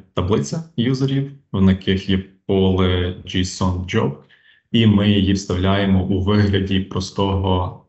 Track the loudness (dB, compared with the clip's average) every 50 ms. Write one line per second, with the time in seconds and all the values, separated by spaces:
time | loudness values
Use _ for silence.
0 | -8 _ -6 -4 0 0 0 0 -2 -4 -6 -8 -8 -8 -4 -2 -2 0 0 0
1 | -2 -2 -2 -2 -4 -6 -10 -18 _ -6 0 2 4 4 2 2 0 -2 -2 -2
2 | 0 0 -2 -2 -2 -6 _ _ _ 0 2 2 2 2 2 2 2 2 0 0
3 | -2 -4 -6 -8 -10 -6 -4 -4 -4 -4 -4 -4 -2 -2 -2 -4 -6 -4 -2 -2
4 | -2 -2 -6 -8 -16 _ _ _ _ _ _ _ _ _ 0 2 4 4 4 4
5 | 4 4 4 4 2 2 0 -2 -2 -4 -2 0 0 0 2 2 2 2 2 2
6 | 2 0 -2 -2 0 2 2 2 2 2 2 0 0 0 -2 -2 -2 -4 -6 -8
7 | -8 -6 -4 -4 -2 -2 0 -2 0 0 0 0 -2 -4 -8 -12 _